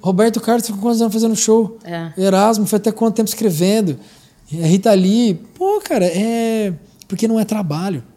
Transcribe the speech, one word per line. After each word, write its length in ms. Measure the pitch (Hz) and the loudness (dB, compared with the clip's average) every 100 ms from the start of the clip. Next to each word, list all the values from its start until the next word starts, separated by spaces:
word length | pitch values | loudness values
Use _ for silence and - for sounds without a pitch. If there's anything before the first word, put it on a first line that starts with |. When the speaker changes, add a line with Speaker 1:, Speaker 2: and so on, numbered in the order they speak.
Speaker 1:
Roberto 400 | 175 185 220 220 | 0 2 2 0
Carlos 260 | - 233 226 | 0 -2 -2
tá 60 | |
com 60 | 202 | -4
quantos 220 | 220 233 | -2 0
anos 120 | 226 | 0
fazendo 240 | 220 226 220 | 0 0 0
show? 420 | - 220 220 226 - | 2 2 2 -4 -12
Speaker 2:
É. 260 | 170 165 160 | -10 -8 -2
Speaker 1:
Erasmo 480 | 190 190 208 214 208 | 2 4 4 2 0
foi 120 | 214 | 0
até 140 | 208 | -2
quanto 240 | 220 226 220 | 0 -2 0
tempo 140 | 220 | -4
escrevendo? 680 | - 226 156 180 214 196 131 - - - _ _ | 0 -2 0 2 2 0 -4 -10 -20 -20 _ _
Rita 480 | 156 160 190 214 | -4 2 2 4
Lee. 420 | 196 185 220 240 170 - - | 4 4 2 2 0 -8 -6
Pô, 220 | 370 415 | -2 -2
cara, 240 | 415 285 180 | -2 0 0
é 680 | 170 220 233 226 226 208 165 - _ - | 0 -2 -2 -2 -2 -4 -6 -14 _ -12
porque 180 | 190 220 | -4 -2
não 140 | 226 | 0
é 60 | 214 | -2
trabalho. 580 | 214 185 151 190 160 117 | -4 -4 -4 -6 -8 -10